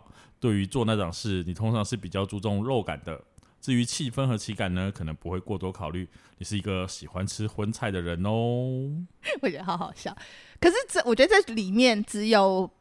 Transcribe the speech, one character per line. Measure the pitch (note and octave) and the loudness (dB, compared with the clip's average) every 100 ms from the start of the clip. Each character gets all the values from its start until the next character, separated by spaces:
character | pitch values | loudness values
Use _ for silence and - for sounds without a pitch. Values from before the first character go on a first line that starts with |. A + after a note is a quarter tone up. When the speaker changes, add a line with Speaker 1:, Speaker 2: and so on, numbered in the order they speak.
| - - - _ | -12 -20 -20 _
Speaker 1:
对 | A#2+ G2+ | 2 2
于 | G2 | 2
做 | C3 | 0
那 | A2 | 2
档 | G#2+ F2 | 2 0
事， | - A2 F#2 E2+ | -4 -2 -2 -2
你 | |
通 | F2 A2 | -2 0
常 | A#2 | 0
是 | G2+ A2 | 0 -4
比 | F#2 | -4
较 | G2 G2 | -2 -2
注 | G#2 | -2
重 | G#2 G2+ | -2 -2
肉 | A#2+ B2 | 0 0
感 | F2 D2 | -2 -6
的。 | E2+ D2 - - _ _ | -8 -12 -14 -20 _ _
至 | - | 0
于 | B2 | 2
气 | A#2+ - C3+ | 2 -2 -4
氛 | C3+ C3 | 0 0
和 | G#2+ | 0
体 | - | -4
感 | G2 F#2+ | -4 -2
呢， | F2+ F#2+ | 0 -2
可 | - | -4
能 | D#2+ D2+ | -8 -6
不 | F2 | -6
会 | F#2 | -6
过 | G2 F#2+ | -4 -6
多 | F#2 | -6
考 | F#2+ D2+ | -6 -6
虑。 | F#2 F2+ - - _ | -6 -8 -14 -20 _
你 | |
是 | F#2 G#2 | -6 -4
一 | |
个 | G#2 F#2 F#2 | -2 -4 -4
喜 | - D#2 | -8 -10
欢 | F2+ G2 | -6 -6
吃 | - | -4
荤 | G#2+ - G#2 | -6 -4 -4
菜 | - A2+ | -2 -4
的 | F#2 | -2
人 | E2+ E2+ | -2 -2
哦。 | G2 A2+ A#2 A#2+ B2+ C3 C3+ D#3 F3 | 0 0 0 -2 -2 -4 -6 -8 -10
Speaker 2:
<laughs> | _ - C#5 | _ -6 -2
我 | C4 | -2
觉 | D#3 | -4
得 | |
好 | F3+ E3+ | -4 -4
好 | E3+ - | -6 -8
笑。 | - - - - - - | -12 -12 -18 -20 -20 4
可 | F4 | 4
是 | G#4+ - | 4 0
这， | - | 0
我 | A#3+ | 2
觉 | A#3 E4 | 6 8
得 | G#4 | 6
这 | - | 4
里 | A3+ F#3 | -2 0
面 | G#3+ B3+ G#3+ | 4 4 4
只 | G#3+ G#3 G#3+ | -2 -2 4
有 | G#3+ G3 F#3 F#3+ - | 6 6 4 0 -2